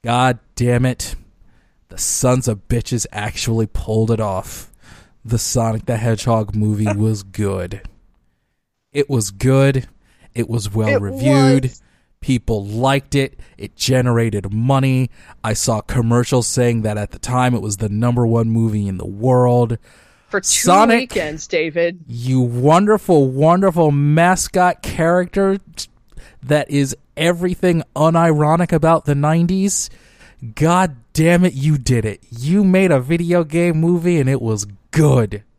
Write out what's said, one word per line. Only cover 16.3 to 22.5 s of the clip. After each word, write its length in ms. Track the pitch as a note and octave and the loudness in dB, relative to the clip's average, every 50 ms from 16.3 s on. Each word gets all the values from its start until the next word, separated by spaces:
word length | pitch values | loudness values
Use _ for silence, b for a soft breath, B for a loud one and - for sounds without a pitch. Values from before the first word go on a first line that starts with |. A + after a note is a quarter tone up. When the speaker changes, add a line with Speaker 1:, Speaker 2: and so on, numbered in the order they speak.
| - B2+ A2+ - | 0 0 0 0
Speaker 1:
saying 340 | - B2+ B2 A#2+ A#2+ A#2 | -2 0 0 0 0 0
that 160 | G#2+ A2 G#2+ G#2 | -2 -2 -4 -4
at 140 | G#2 - | -6 -8
the 60 | - - | -10 -12
time 360 | - - B2+ B2+ B2+ B2+ B2 | -8 -4 -2 0 0 0 0
it 80 | A2+ | -2
was 140 | - - G#2 | -4 -6 -6
the 120 | G2+ A2+ G#2+ | -4 -4 -4
number 380 | G2+ G#2+ A#2+ B2 A#2+ A#2+ A#2+ | -2 -2 0 0 0 0 0
one 240 | A2+ A2+ A#2 A2+ A2+ | 2 2 0 0 0
movie 380 | A2+ A2+ A2+ A2+ G#2+ G#2+ G#2 G2 | 0 0 0 0 0 -2 -2 -4
in 100 | F#2+ F#2 | -4 -6
the 80 | - | -8
world. 720 | - G2 G2+ A2 C3 B2+ B2+ B2 B2 B2 B2 A#2+ A2+ A#2 A2+ b b b b b b b b b b | -10 -10 -4 0 2 4 4 4 4 4 2 2 0 -2 -8 b b b b b b b b b b
Speaker 2:
For 120 | - G3+ | -6 -4
two 60 | - - | -2 -2
Speaker 1:
Sonic, 600 | - - - - F3 G3 A3 A#3 A3+ A#3 C4 B3 | -2 0 2 4 6 6 6 4 4 0 0 -2
Speaker 2:
weekends, 360 | - F#3+ E3 D3+ D3+ D#3 - | -4 -4 -4 -4 -8 -10 -10
David. 580 | - - E3 D#3 D#3+ D3 E3+ E3+ E3+ F3+ F3 D#3+ B2 | -4 -2 -2 -2 -2 0 0 -2 -2 -2 -6 -16 -14
Speaker 1:
you 320 | A#2 A#2+ A#2+ C3 C3 B2+ | -12 -8 -4 0 0 2
wonderful, 880 | B2+ A#2+ | 0 0